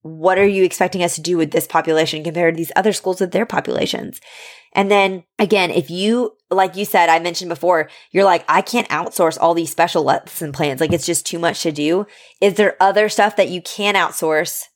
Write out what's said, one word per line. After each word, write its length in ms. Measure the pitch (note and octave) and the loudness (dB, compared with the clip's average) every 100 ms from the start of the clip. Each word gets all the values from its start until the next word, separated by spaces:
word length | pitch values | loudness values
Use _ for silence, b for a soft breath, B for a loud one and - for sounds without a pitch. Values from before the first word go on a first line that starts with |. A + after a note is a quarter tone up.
what 360 | D#3 D#3+ E3+ F#3 | -16 -2 2 4
are 80 | |
you 200 | G3+ G3 | 2 4
expecting 360 | F#3 - F3+ F#3 | 0 0 -4 0
us 140 | F3 | -2
to 60 | - | -2
do 160 | D#3 F3 | -2 -2
with 140 | D#3 | 0
this 140 | F3+ | -2
population 600 | - D#3+ D#3+ D#3 D#3 D#3 | 0 -2 2 0 0 -4
compared 280 | D#3+ D#3+ E3 | -6 0 0
to 40 | E3 | 0
these 160 | E3 | -2
other 160 | - G#3 | 0 0
schools 300 | G3 F#3+ F#3 | -2 -4 -2
with 100 | F#3 | -2
their 140 | F#3+ | -2
populations? 760 | A#3 - - - - - - - B B B B B | -2 -4 -4 -4 -4 -4 -10 -16 B B B B B
And 180 | - G3 | -2 2
then 320 | G3+ F#3+ F#3 _ - | 4 2 -2 _ -2
again, 320 | G3+ G#3 F3 | 2 2 2
if 180 | - - | 0 -2
you, 440 | F3 G3+ A#3 A#3 _ _ | -2 0 0 -2 _ _
like 240 | F#3 F#3+ | 0 0
you 80 | F#3 | -2
said, 240 | G3+ F#3+ E3+ | 0 2 4
I 120 | E3 | 2
mentioned 280 | F3 E3 F3+ | 0 -6 -8
before, 420 | E3 F3 E3+ D3+ B B | -2 2 2 0 B B
you're 140 | F3 | 2
like, 180 | G3 E3+ - | 4 2 2
"I 120 | E3 | 0
can't 280 | - A#3+ - | 0 -4 -2
outsource 480 | D3+ E3+ - E3 D#3+ | -6 -6 0 0 2
all 140 | E3 | 0
these 180 | E3+ E3 | 0 -2
special 320 | - E3+ E3+ | 0 0 2
lesson 480 | C#3+ E3+ - - D#3 | 0 -2 -4 -12 -10
plans. 300 | C#3+ D3+ C3 | -4 -4 -2
Like, 100 | D#3+ | 0
it's 140 | D#3+ | 0
just 200 | - E3 | -2 -4
too 140 | - F3 | -4 -4
much 220 | E3+ - | -4 -2
to 100 | E3+ | -4
do." 340 | D3 D3 F3+ G#3 B B B | -2 -2 -2 -4 B B B
Is 140 | G3+ | 0
there 200 | F3+ G3+ - | 4 0 4
other 260 | G3 G3+ G#3+ | 2 4 2
stuff 300 | - G#3 G#3 | 2 2 2
that 100 | D#3 | 0
you 140 | F3+ | -2
can 340 | - - G3+ | -10 -4 0
outsource 680 | G3 E3 - D#3+ D#3 E3 - - | 2 0 -2 0 0 -2 -8 -14